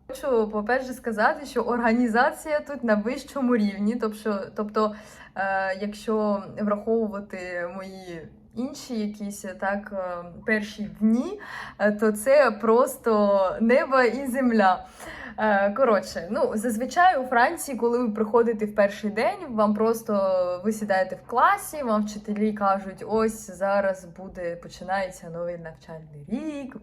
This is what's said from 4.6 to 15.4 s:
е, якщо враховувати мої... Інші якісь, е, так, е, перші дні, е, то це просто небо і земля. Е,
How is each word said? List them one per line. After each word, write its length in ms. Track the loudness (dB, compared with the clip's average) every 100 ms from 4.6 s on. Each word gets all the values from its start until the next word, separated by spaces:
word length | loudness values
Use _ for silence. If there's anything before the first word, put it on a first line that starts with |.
| -4 0 0 -2 -16 -20 -12 -6
е, 420 | -2 0 0 -2
якщо 640 | -6 -6 -2 0 0 0 -4 -4
враховувати 1080 | -2 0 0 0 0 -6 -10 -10 -8 -6 -6 -8
мої... 520 | -12 -14 -12 -12 -14 -20 -14 -8
Інші 420 | -8 -8 -8 -4
якісь, 460 | -4 -6 -10 -10
е, 100 | -10
так, 380 | -6 -4 -4 -6
е, 320 | -8 -6 -8 -12 -8 -2
перші 360 | -2 -2 -8 -10 0
дні, 400 | 4 4 0 -6 -12 -12 -10 0
е, 140 | 0
то 200 | 2 0
це 380 | 2 4 6 6
просто 880 | 4 4 4 4 0 2 4 4 4 2 2
небо 400 | 4 4 4 4
і 260 | 4 2 -2
земля. 600 | 0 4 6 6 4 -2 -16 -16 -14 -12
Е, 320 | -2